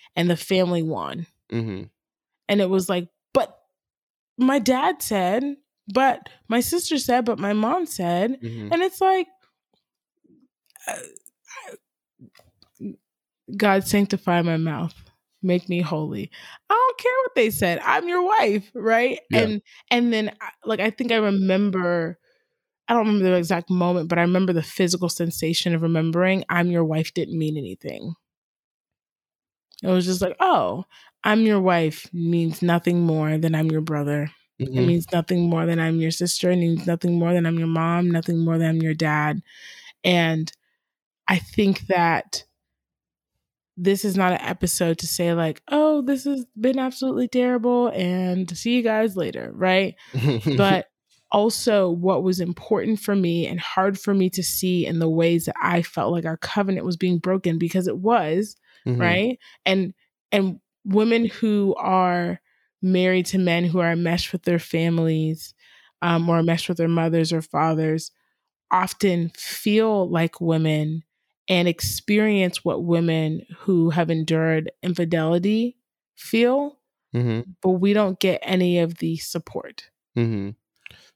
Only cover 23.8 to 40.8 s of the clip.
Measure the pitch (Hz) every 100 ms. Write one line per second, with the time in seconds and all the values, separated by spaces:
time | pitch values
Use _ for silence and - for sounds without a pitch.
23.8 | 175 180 165 170 175 185 190 170 156 -
24.8 | 180 175 175 - 170 - 160 170 180 170
25.8 | 165 165 165 170 185 190 - 175 175 170
26.8 | 160 156 160 - 156 165 156 151 107 95
27.8 | 147 53 - 165 _ _ _ _ _ _
28.8 | _ _ _ _ _ _ _ _ _ -
29.8 | 190 185 180 180 185 - 370 247 92 123
30.8 | - - - _ 208 214 220 208 185 175
31.8 | 160 156 - 175 170 170 165 156 175 170
32.8 | 175 175 170 156 151 156 160 156 160 156
33.8 | 156 151 143 147 147 - _ - 131 131
34.8 | 175 170 165 175 165 180 175 165 165 165
35.8 | 160 165 160 160 175 - 180 180 170 165
36.8 | 175 170 175 170 170 180 165 165 165 165
37.8 | 165 170 180 170 165 170 165 165 165 160
38.8 | 160 156 160 151 151 151 - - - -
39.8 | - - - 175 165 160 160 - _ _